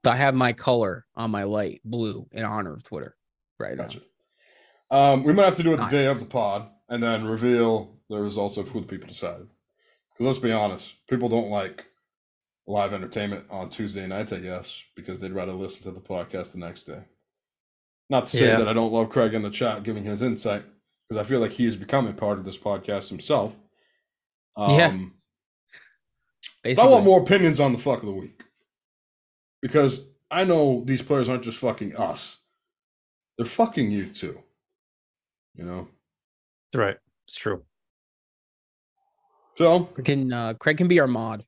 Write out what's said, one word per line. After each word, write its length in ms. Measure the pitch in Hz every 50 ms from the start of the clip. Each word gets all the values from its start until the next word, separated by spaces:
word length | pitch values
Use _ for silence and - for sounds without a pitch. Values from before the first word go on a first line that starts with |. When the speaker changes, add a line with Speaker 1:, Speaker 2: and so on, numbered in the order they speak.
| -
Speaker 1:
I 100 | 127 120
have 180 | 127 143 139 131
my 180 | 127 127 123
color 540 | 117 - - 135 123 120 110 95 87 - _ _ _
on 160 | - 113 110
my 140 | 104 101 98
light 360 | 101 104 107 101 87 - - _
blue 420 | 110 117 120 113 107 95 - 120 _
in 120 | - - 113
honor 300 | 104 107 107 98 87 73
of 80 | -
Twitter 340 | - - - 78 62 60 _ _ _ _ _ _ _ _ _ _
right 180 | 53 50 62
now. 80 | - -
Speaker 2:
Gotcha. 180 | - - - - _ _ _ _ _ _ _ _ _ _ _ _ _ _ _ _ _
Um, 340 | 135 139 139 143 139 135 135
we 80 | 147
might 140 | 165 202 196
have 100 | 185 -
to 60 | 175
do 100 | 165 165
it 40 | 160
the 60 | 135 113
Speaker 1:
Nice. 60 | 98
Speaker 2:
day 160 | 143 143 135
of 140 | 135 135 113
the 60 | 110
pod 440 | - - 123 107 101 98 104 107 - _ _ _ _
and 120 | 120 117
then 220 | 117 117 113 107 110
reveal 760 | 107 113 113 120 123 123 117 117 113 110 107 - - - _ _ _
the 80 | 107 104
results 400 | 104 104 101 107 101 101 - 104
of 100 | 95 -
who 120 | - 113
the 60 | 90
people 220 | - 98 92 - -
decided. 400 | 85 - - 87 87 - - - _ _ _ _ _ _ _ _ _ _ _ _ _
'Cause 100 | - 117
let's 120 | 135 127 -
be 140 | - 117
honest, 420 | 113 110 104 101 92 - - - - _ _ -
people 220 | 131 120 120 117
don't 180 | 113 117 107 101
like 360 | 104 101 98 90 - - - _ _ _ _ _ _ _ _ _ _ _ _ _ _ _ _
live 260 | 98 101 104 101 98
entertainment 540 | 101 95 92 82 - 110 104 101 101 90 - _
on 200 | 101 95 92 -
Tuesday 360 | - - 107 101 104 98 95
nights, 260 | 92 92 101 110 110 104
I 60 | 90
guess, 380 | 92 92 90 90 90 - - - - _ _
because 260 | - 87 - 92 92
they'd 120 | 98 92
rather 200 | 92 95 90 95
listen 300 | 92 92 95 95 - - -
to 60 | 95
the 100 | 90 95
podcast 520 | - - 98 90 85 - - 92 85 -
the 60 | - 90
next 260 | 87 85 85 - -
day. 180 | - 71 - - _ _ _ _ _ _ _ _ _ _ _ _ _ _ _ _ _ _ _ _ _
Not 160 | 139 127 117 -
to 80 | -
say 100 | - 135 120
Speaker 3:
Yeah. 100 | - 123
Speaker 2:
that 100 | 113 107
I 60 | 113
don't 180 | 113 113 110
love 160 | 113 113 113 110
Craig 240 | - 135 117 110
in 80 | 110 113
the 80 | 104 101
chat 320 | 101 - 127 117 107 104 104
giving 200 | 117 110 104 98
his 160 | 107 104 104
insight, 440 | 123 127 - - - 113 101 101 - - _ _ _ _ _ _ _ _
'cause 80 | 113
I 80 | 107 101
feel 160 | 101 135 123
like 120 | 113 104
he 120 | - - 120
has 120 | 113 107
become 300 | 92 104 - - 139 123
a 60 | 107
part 260 | 101 - 110 104 104 98
of 60 | 92
this 140 | 95 92 -
podcast 500 | - 104 101 95 - - 101 98 95 -
himself. 480 | 101 87 - - 151 120 101 110 - - _ _ _ _ _ _ _ _ _ _ _ _ _ _ _ _ _ _ _
Speaker 1:
Yeah. 320 | 107 104 - 143 156 170 156
Speaker 2:
Um, 300 | 95 92 92 92 _ _ _ _ _ _ _ _ _ _ _ _
but 60 | - - _ _ _ _ _ _ _ _ _ _ _ _ - -
I 140 | _ _
Speaker 1:
Basically. 280 | _ 120 127 190 240 269
Speaker 2:
want 120 | 262 220 196
more 160 | 196 190 180
opinions 380 | - - 196 196 180 160 147 127
on 140 | 143 135
the 60 | 120 113
fuck 200 | - 143 123 107
of 60 | 110
the 60 | 104 95
week, 300 | 95 85 - _ _ - _ _ _ _ _ _ _ _ _ _ _ _ _ _ _ _ _ _ _ _ _ _ _
because 400 | - 127 - 151 143 131 120 - - - _ _ _ _
I 140 | 143 175 190
know 380 | 185 170 160 147 139 127 117 113
these 180 | 127 135 120
players 260 | - - 147 135 123 120
aren't 140 | 127 123
just 160 | 117 117 110 -
fucking 380 | - 120 113 - 107 95 78
us. 420 | 113 104 85 80 - - - - _ _ _ _ _ _ _ _ _ _ _ _ _ _ _ _ _ _ _ _
They're 80 | - 117
fucking 440 | 117 - - 226 220 - 156 127 101
you 160 | 104 101 92 92
too. 300 | - - - - - - _ _ _ _ _ _ _ _ _ _ _ _ _ _ _ _ _ _ _ _ _ _ _
You 100 | - 85
know? 240 | 87 90 90 82 - _ _ _ _ _ _ _ _ _ _ _ _ _ _ _ _ -
Speaker 3:
Right. 240 | 127 107 98 98 _ _ _ _ _ _
It's 100 | - -
true. 300 | - - 110 98 85 _ _ _ _ _ _ _ _ _ _ _ _ _ _ _ _ _ _ _ _ _ _ _ _ _ _ _ _ _ _ _ _ _ _ _ _ _ _ _
Speaker 2:
So 320 | - 170 165 170 180 180 180 -
Speaker 1:
We 60 | -
can, 300 | 127 143 143 139 135 127
uh, 220 | 123 120 117 113 113
Craig 240 | - - 156 156 156
can 100 | 180 175
be 100 | 180 170
our 80 | 143
mod. 380 | 131 120 113 113 110 110 107 -